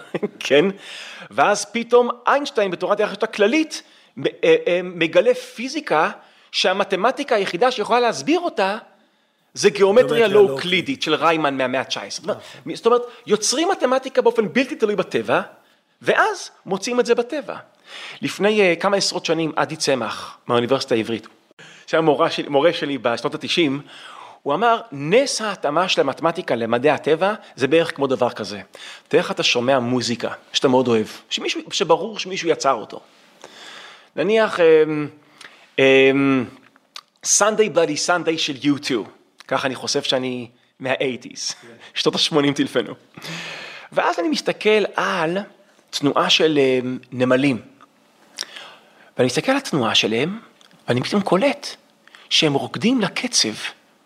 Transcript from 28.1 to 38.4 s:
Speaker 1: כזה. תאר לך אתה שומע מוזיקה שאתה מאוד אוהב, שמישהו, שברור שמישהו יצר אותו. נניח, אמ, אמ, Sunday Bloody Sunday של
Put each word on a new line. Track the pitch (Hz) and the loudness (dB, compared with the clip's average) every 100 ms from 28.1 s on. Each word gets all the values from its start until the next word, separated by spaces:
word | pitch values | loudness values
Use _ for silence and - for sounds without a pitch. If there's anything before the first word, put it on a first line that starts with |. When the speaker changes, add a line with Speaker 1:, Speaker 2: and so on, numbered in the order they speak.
| 123 120 | 0 0
Speaker 1:
כזה. | - 98 101 - - - - _ | -2 -10 -12 -16 -20 -20 -20 _
תאר | 160 | 0
לך | 180 | 0
אתה | 190 | -2
שומע | 160 123 120 135 | 0 0 2 2
מוזיקה | 120 127 113 113 110 - _ | 2 -2 -2 -4 -6 -10 _
שאתה | - 139 | 0 4
מאוד | 127 123 | 4 4
אוהב, | 113 104 - - | 2 0 -10 -10
שמישהו, | - 359 339 165 | -6 -6 -6 -8
שברור | - 180 160 208 208 | -4 2 2 0 -8
שמישהו | 180 185 165 | -8 -6 -2
יצר | 143 139 | 0 0
אותו. | 117 - 110 - _ _ _ - - - - - - _ - | -2 -6 -16 -20 _ _ _ -20 -20 -20 -20 -20 -20 _ -4
נניח, | 175 220 208 - | 0 2 2 4
אמ, | 165 160 156 151 147 - _ _ - - _ - | 6 6 4 0 -6 -10 _ _ -20 -20 _ 2
אמ, | 135 135 135 135 139 131 107 - _ _ _ - - _ - | 6 8 6 4 2 0 -2 -10 _ _ _ -20 -20 _ -2
Sunday | - 202 214 214 160 | 2 2 4 2 4
Bloody | 160 147 - | 2 0 0
Sunday | 175 160 | 0 0
של | 160 | -2